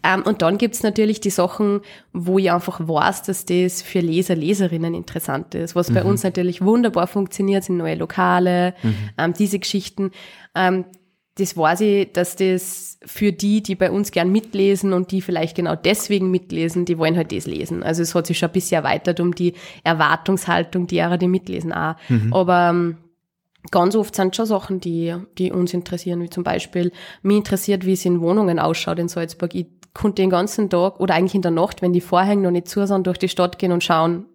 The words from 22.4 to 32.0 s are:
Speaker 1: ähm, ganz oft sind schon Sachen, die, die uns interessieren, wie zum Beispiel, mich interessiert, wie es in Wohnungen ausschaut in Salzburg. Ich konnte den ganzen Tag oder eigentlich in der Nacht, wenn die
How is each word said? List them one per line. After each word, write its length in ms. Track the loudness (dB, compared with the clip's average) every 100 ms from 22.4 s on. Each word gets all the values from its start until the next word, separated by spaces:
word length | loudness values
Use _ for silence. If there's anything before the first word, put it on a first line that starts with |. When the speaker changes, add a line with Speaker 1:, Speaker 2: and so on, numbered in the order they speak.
| 4 4 4
Speaker 1:
ähm, 280 | 2 0 -4 _ _ _ _ _ _ -2
ganz 260 | 2 4 2
oft 200 | 0 0
sind 200 | -2 0
schon 100 | -2
Sachen, 340 | -2 -2 -6
die, 340 | -4 -4 -4 -6 -12 -4
die 140 | -2
uns 220 | 0 -2
interessieren, 480 | -2 -6 -8 -4 -6
wie 80 | -6
zum 140 | -6
Beispiel, 480 | -4 -4 -4 -2 -2 -4 -20 -6
mich 160 | 2 2
interessiert, 480 | 2 -2 0 -2 0
wie 80 |
es 100 | 0 2
in 140 | 0
Wohnungen 400 | 2 2 2 2
ausschaut 400 | 0 0 -4 -4
in 80 | -4
Salzburg. 460 | -4 -8 -6 -6 -6
Ich 120 | -8 _ _
konnte 280 | -2 -2 2
den 80 | 2
ganzen 380 | 4 0 0 0
Tag 300 | 2 0 0
oder 140 | 2
eigentlich 220 | 2 2 2
in 60 |
der 80 | 2
Nacht, 300 | 2 0 0
wenn 120 | 2
die 80 | 2